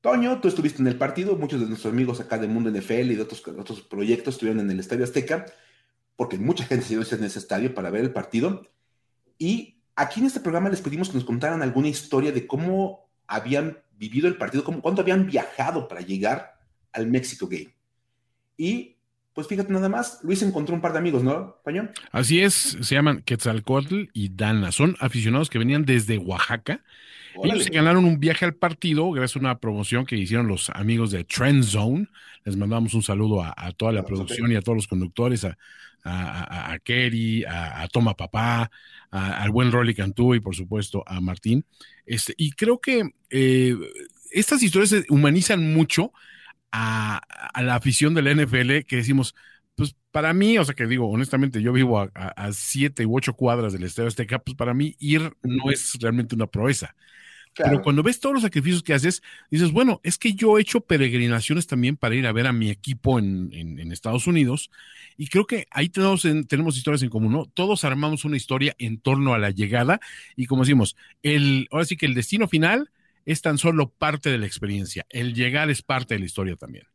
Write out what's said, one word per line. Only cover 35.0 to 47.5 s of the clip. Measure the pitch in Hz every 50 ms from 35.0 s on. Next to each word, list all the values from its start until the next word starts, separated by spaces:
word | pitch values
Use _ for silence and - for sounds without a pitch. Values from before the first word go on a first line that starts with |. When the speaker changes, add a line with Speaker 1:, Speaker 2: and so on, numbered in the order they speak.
| 92 87 - - 120 123 123 107 -
Speaker 2:
a, | 92 - _ - - - - - - _ _ _
a, | 80 90 92 90 - - 87 - - - 87 - -
a, | 82
a | 82
Kerry, | _ - 120 123 127 123 117 113 113 110 110 113 -
a, | - 85 85 82 80 65 71 82
a | 95
Toma | - 123 117 107 98
Papá, | - - 92 - 107 113 117 117 117 117 113 _ - - - - - - _
a, | - 95 95 98 - - 104
al | 104
buen | 104 120 127 123
Rolly | 117 123 120 117 107
Cantú | 101 98 98 98 - 120 127 123
y, | 117
por | 104 98 90
supuesto, | 85 92 90 110 107 101 - - 101 -
a | - 92 92
Martín. | 90 92 90 - - 107 117 143 - _ _ _ - - - _ _
Este, | - 117 113 - - -
y | - 160 147 -
creo | - 214 226 247 247
que, | - - 262 233 202 - _ _ _ _
eh, | 127 135 135 131 127 131 127 127 123 98 78 - - - 71 - _ _ - -
estas | - - 214 - 294 269 247
historias | 185 156 190 208 185
se | 214 202 - -
humanizan | 151 139 147 143 151 190 175 - 214 180 160 156 156
mucho | 160 160 - - - 180 254 _ _ - - - - - - - _ _ _
a, | - 226 226 220 - 110 107 107 104
a | - - _ - - - -